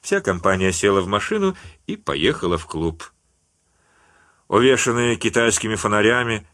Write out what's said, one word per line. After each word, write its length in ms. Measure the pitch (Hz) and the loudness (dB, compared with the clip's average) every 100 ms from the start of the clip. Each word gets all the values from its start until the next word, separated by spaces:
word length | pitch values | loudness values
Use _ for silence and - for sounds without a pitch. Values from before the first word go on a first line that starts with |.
Вся 200 | - 196 | -2 -2
компания 500 | 185 90 95 95 95 | 0 0 2 2 0
села 300 | 90 101 98 | 2 2 2
в 60 | 92 | 0
машину 480 | 101 - 214 196 190 - - - | -2 -2 -2 -2 -4 -18 -20 -12
и 80 | 214 | -10
поехала 640 | - 71 82 - 90 85 | -6 0 0 0 -2 -4
в 80 | - | -6
клуб. 460 | 80 82 80 - _ _ _ _ _ _ _ _ _ _ _ _ _ _ | -6 -6 -6 -18 _ _ _ _ _ _ _ _ _ _ _ _ _ _
Увешанный 680 | 101 127 127 - 120 120 113 | 4 4 4 2 0 0 0
китайскими 600 | 113 123 117 - 110 107 | 0 2 2 0 -4 -4
фонарями 720 | 107 104 107 123 117 110 - | 0 2 2 2 0 -6 -8